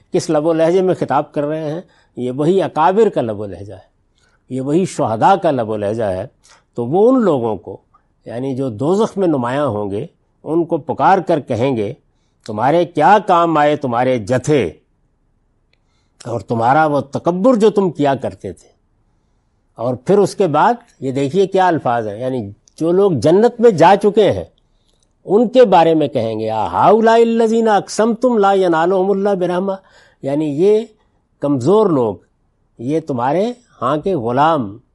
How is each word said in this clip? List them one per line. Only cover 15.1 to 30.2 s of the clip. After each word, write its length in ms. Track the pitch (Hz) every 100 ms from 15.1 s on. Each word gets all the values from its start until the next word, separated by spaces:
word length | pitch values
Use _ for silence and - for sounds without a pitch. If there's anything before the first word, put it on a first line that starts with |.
| _ _ _ _ _ _ _ _ _ _ _ -
اور 140 | 117
تمہارا 460 | - 117 117 147 156
وہ 140 | 143
تکبر 560 | 135 - - 180 233 240
جو 140 | 214
تم 220 | 202 190
کیا 240 | - 143 135
کرتے 380 | 107 - 101
تھے۔ 140 | 87 _ _ _ _ _ _ _ _ _ _ _ -
اور 160 | 120 123
پھر 220 | - 202
اس 180 | 185 -
کے 120 | 185
بعد 260 | 147 185 233 _ -
یہ 120 | 135
دیکھیے 360 | 131 139 180 190
کیا 200 | 190 185
الفاظ 400 | 165 143 120 107
ہیں، 120 | 101
یعنی 320 | 127 131 101 101 _ -
جو 120 | 160
لوگ 200 | 180 202
جنت 500 | 147 147 185 233 240
میں 100 | 240
جا 240 | 170 165 196
چکے 280 | 208 214 185
ہیں 140 | 135 - _ _ _ _ _ _ _ -
ان 240 | 196 240
کے 160 | 262 233
بارے 280 | 180 165
میں 140 | 160 147
کہیں 320 | 127 113 110
گے، 100 | 110
"آ 180 | 110 95
ہؤلاء 460 | 90 143 220 220
الذین 540 | 233 233 226 226 226 220
اقسمتم 720 | 202 - - 220 233 254 233
لا 160 | 196
ینالهم 580 | 196 185 160 170 196 190
اللہ 180 | 196 202
برحمہ"، 440 | 196 175 175 196 196 _ _ _ _